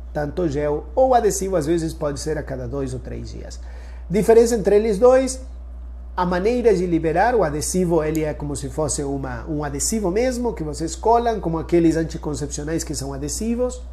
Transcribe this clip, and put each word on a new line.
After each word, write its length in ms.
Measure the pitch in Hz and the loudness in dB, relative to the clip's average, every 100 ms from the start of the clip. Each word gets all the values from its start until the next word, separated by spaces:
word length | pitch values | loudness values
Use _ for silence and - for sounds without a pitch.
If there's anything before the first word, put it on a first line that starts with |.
| - | -8
tanto 340 | 151 147 147 170 | -4 -4 -2 -2
gel 400 | 139 147 147 - | 0 0 -2 0
ou 200 | - 262 | 4 6
adesivo, 420 | 247 214 - 190 180 | 6 4 0 0 0
às 80 | |
vezes 300 | 143 170 160 | 2 0 0
pode 260 | - 147 135 | -4 -4 -4
ser 160 | 156 151 | -4 -4
a 60 | |
cada 260 | 135 131 123 | -4 -6 -6
dois 240 | 139 135 | -4 -4
ou 80 | 123 | -6
três 300 | - 120 113 | -8 -10 -10
dias. 280 | 110 110 - - - - - - | -12 -12 -14 -14 -14 -14 -14 -2
Diferença 440 | 190 220 226 233 | 2 6 8 6
entre 220 | 240 190 208 | 4 4 4
eles 220 | 226 196 | 4 4
dois, 420 | 247 262 262 - - - - - - - - | 6 6 4 -4 -12 -14 -14 -14 -14 -14 -8
a 120 | - 180 | -4 -2
maneira 480 | 180 202 247 226 | 0 2 4 4
de 100 | 185 | 4
liberar, 500 | 180 160 156 151 226 | 4 2 2 2 4
o 80 | 240 | 4
adesivo 640 | 160 147 - 185 180 165 | 2 0 -2 0 2 2
ele 200 | 156 156 | 2 0
é 100 | 151 | -2
como 200 | 147 143 | -4 -6
se 140 | 139 135 | -6 -6
fosse 340 | 151 147 - | -4 -2 -2
uma, 440 | 139 139 131 120 113 | -4 -4 -6 -8 -6
um 160 | 147 | -4
adesivo 460 | 147 139 - 226 190 | -4 -4 -2 -2 0
mesmo, 420 | 196 254 240 240 | 0 0 0 -4
que 100 | - | -4
vocês 320 | 151 143 160 | -6 -6 -6
colam, 460 | - 226 233 240 220 | -2 2 4 2 -2
como 180 | 175 160 | -2 -4
aqueles 380 | - 175 165 160 | 2 4 4 2
anticoncepcionais 880 | 160 156 156 143 143 - 147 165 | -2 -4 -6 -4 -6 -6 -4 -4
que 100 | - | -4
são 200 | 135 139 | -6 -6
adesivos. 680 | 139 143 - 220 233 247 240 - | -6 -6 -4 -2 0 -2 -4 -12